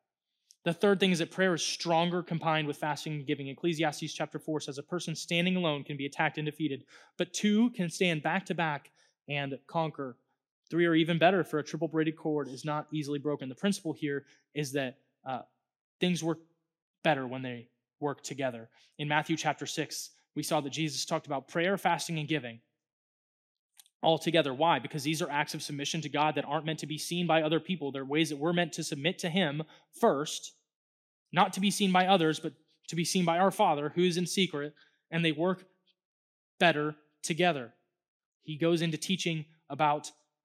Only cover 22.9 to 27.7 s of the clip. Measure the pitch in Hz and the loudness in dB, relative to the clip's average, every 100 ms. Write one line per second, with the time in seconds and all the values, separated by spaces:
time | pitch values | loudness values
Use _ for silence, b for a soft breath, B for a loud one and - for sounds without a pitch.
22.9 | _ _ _ _ _ _ _ _ _ _ | _ _ _ _ _ _ _ _ _ _
23.9 | _ 160 160 170 160 143 127 165 143 135 | _ 0 2 2 2 2 2 4 2 0
24.9 | 156 143 156 165 147 147 160 - 143 143 | -4 -2 -2 -2 -2 -2 -6 -8 -6 -4
25.9 | 165 147 143 151 147 135 156 156 156 147 | -4 -2 0 2 0 -2 -2 -4 -6 -6
26.9 | 151 - 175 170 160 156 160 170 | -8 -6 -2 2 2 4 0 -2